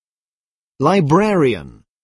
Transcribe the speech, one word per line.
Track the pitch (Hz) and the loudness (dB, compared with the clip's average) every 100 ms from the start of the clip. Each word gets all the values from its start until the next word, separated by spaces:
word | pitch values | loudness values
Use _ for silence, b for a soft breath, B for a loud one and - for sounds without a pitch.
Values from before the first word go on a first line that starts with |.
| _ _ _ _ _ _ _ - | _ _ _ _ _ _ _ -4
Librarian. | 143 196 143 170 214 190 135 95 67 - _ _ | 0 0 2 0 0 0 0 -2 -10 -20 _ _